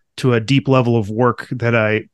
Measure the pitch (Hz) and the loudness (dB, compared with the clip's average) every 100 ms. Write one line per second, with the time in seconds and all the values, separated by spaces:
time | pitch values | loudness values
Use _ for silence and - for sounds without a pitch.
0 | _ - 131 117 110 139 135 131 117 117 | _ -4 0 0 2 0 2 2 2 0
1 | 101 110 123 - - 127 120 117 107 107 | -2 0 0 -2 -10 -4 0 0 0 -2
2 | - | -6